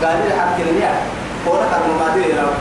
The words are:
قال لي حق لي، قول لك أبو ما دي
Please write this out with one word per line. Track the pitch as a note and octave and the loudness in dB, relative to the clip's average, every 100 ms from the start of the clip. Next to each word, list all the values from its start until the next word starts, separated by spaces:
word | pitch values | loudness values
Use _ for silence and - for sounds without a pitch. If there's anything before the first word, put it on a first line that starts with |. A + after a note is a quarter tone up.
| D#3+ | 0
قال | E3+ | 0
لي | G#3 - | 0 0
حق | - - | 0 0
لي، | E3 E3+ - - - - - - E3+ | 0 0 0 0 -4 -6 -8 -4 0
قول | F#3+ | 2
لك | - | 2
أبو | C#3+ D#3+ E3 | 0 0 0
ما | D#3+ | 2
دي | F#3 - D#3+ C#3+ C#3+ | 2 2 2 0 -2